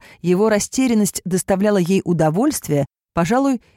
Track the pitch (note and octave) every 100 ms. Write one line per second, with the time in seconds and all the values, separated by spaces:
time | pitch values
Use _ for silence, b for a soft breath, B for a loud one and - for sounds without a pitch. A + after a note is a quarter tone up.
0 | B B E3+ F3+ A3 G#3 - - C4 A3+
1 | G3+ - F3+ F3+ - F#3+ G#3 G3+ E3+ G3
2 | - E3+ D#3 D#3+ C#4+ - - D3 C#3 _
3 | _ - E3+ A#3+ C#4 B3 b